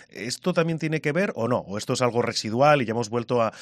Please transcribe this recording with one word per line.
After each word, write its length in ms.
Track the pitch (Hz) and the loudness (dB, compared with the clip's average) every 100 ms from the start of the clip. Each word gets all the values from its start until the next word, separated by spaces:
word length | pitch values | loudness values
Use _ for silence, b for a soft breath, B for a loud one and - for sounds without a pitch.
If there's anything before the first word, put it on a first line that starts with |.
| - | -18
¿Esto 420 | - 110 - 185 | -10 -8 -4 -2
también 260 | 180 165 160 | 0 0 0
tiene 220 | 156 156 | -2 -2
que 120 | 151 | 0
ver 200 | 156 202 | 0 0
o 140 | - 117 | 0 0
no? 120 | 117 | 0
¿O 180 | 82 101 | -2 -6
esto 160 | - | -4
es 80 | 123 | -2
algo 180 | 123 113 | 0 0
residual 640 | 117 - 110 113 147 147 | 0 -2 -2 4 6 6
y 20 | |
ya 60 | 110 | 2
hemos 180 | 113 104 | -2 -2
vuelto 320 | 117 - 123 | -4 0 0
a, 140 | 110 B | 0 B